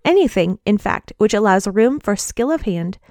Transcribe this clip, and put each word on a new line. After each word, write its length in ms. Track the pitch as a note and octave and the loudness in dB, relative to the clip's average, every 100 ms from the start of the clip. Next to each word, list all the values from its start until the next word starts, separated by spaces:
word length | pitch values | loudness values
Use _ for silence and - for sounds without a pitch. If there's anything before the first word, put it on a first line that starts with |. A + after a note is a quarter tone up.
| - | 2
anything, 540 | F#4+ D4 - E3+ F#3 - | 2 2 2 -2 -2 0
in 100 | G#3 | 0
fact, 360 | - - - - | 0 -4 -6 0
which 160 | G#3+ | 0
allows 320 | G3+ G#3+ F#3+ G3+ | 2 2 2 0
room 340 | G3 A#3 C#4+ | 2 2 0
for 160 | - G3 | -4 -4
skill 360 | - - B3 | -6 -4 -2
of 100 | D#4+ | -2
hand, 380 | - E3+ E3+ F#3+ _ | -4 -4 -6 -10 _